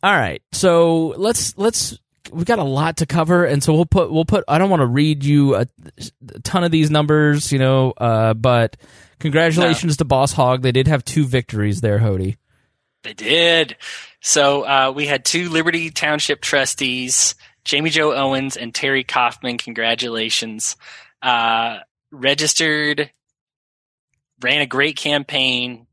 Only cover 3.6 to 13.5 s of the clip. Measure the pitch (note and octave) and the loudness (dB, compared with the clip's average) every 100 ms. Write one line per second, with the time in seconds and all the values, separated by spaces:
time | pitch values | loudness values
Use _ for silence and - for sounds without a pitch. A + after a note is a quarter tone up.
3.6 | C#3 D#3 E3+ G3 E3 D#3 E3 G#3 - D3+ | 2 2 4 2 2 0 2 0 2 2
4.6 | F#3+ F3+ B2+ B2 D#3 D3+ C#3 D3 C#3 G#2 | 2 2 2 2 2 0 2 4 4 2
5.6 | B2 _ - - - _ B2+ - - F#3+ | -2 _ -20 -18 -18 _ -20 -14 -4 0
6.6 | F3 D#3+ D3+ D3+ D3+ D3+ D3+ D3 D3 C#3 | 2 2 2 2 2 4 4 2 0 0
7.6 | C3 C3+ C3 - A#2+ A2 A2 A2 B2 A#2+ | 2 2 2 0 0 2 2 2 2 2
8.6 | A2+ - - - - _ D#3+ D3 E3 D#3+ | 0 -4 -20 -20 -20 _ -2 2 2 2
9.6 | F3 D#3+ E3+ D3 D3+ C3 C3+ - B2+ B2+ | 2 2 0 -2 0 2 2 2 2 2
10.6 | B2+ B2 C3 D3+ - - C#3+ B2+ A#2+ A2 | 0 2 2 0 -2 -2 0 0 -2 -4
11.6 | G#2 G2+ A2+ G#2 A2 F#2+ F#2+ A2 _ _ | -2 0 0 2 0 0 -4 -6 _ _
12.6 | _ _ _ _ - - A2+ D#3 E3+ | _ _ _ _ -18 -12 -2 2 4